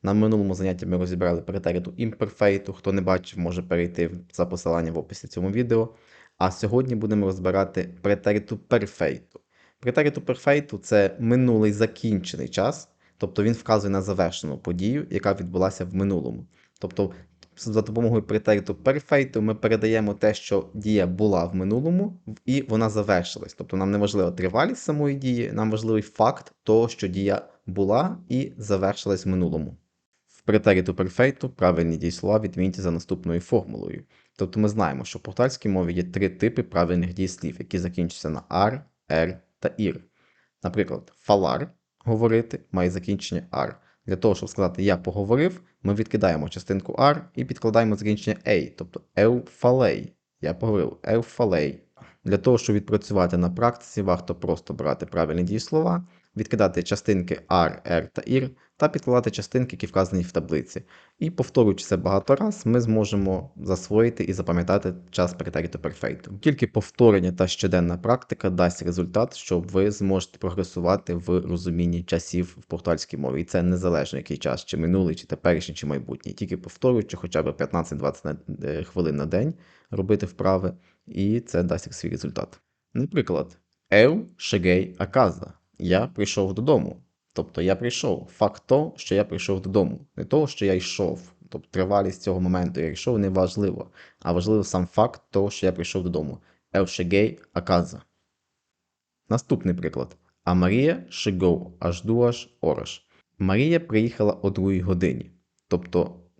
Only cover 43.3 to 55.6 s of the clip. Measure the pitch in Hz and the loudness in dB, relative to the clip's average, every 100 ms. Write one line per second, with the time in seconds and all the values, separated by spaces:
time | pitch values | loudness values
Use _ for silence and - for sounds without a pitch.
43.3 | 87 - 67 69 - _ _ - 92 110 | -8 -6 -4 -4 -6 _ _ -6 0 2
44.3 | 95 92 - 90 87 98 90 90 92 101 | 2 -2 -2 -2 0 2 2 0 -4 0
45.3 | 123 175 180 - _ 95 101 110 110 98 | 2 2 -2 -14 _ -2 -2 0 0 2
46.3 | 78 73 - - 98 - - 139 147 - | 2 -2 -6 -4 -4 -2 2 4 4 -2
47.3 | - 127 - 113 110 110 101 104 104 - | -8 -6 -2 2 4 4 2 0 -2 -2
48.3 | 104 - 95 60 - - - - - 107 | -4 0 0 0 -8 -14 -14 -6 2 4
49.3 | 123 123 - 123 127 113 57 - - _ | 4 -2 0 2 4 4 2 -6 -16 _
50.3 | _ 73 - 113 104 73 - - 113 117 | _ -6 -2 0 0 0 -4 -2 0 0
51.3 | - 113 87 73 69 _ _ - _ 92 | -2 0 2 0 -4 _ _ -20 _ -2
52.3 | 98 131 120 - 104 101 104 - 101 90 | 0 4 2 4 0 0 -2 0 2 2
53.3 | 87 87 90 117 120 - - 95 90 - | 2 0 2 0 0 -6 -4 0 0 -2
54.3 | 95 - 80 - 71 73 - - 85 80 | -6 -4 -4 -6 -6 -2 -4 -4 -2 0
55.3 | 82 90 107 | 0 -2 -2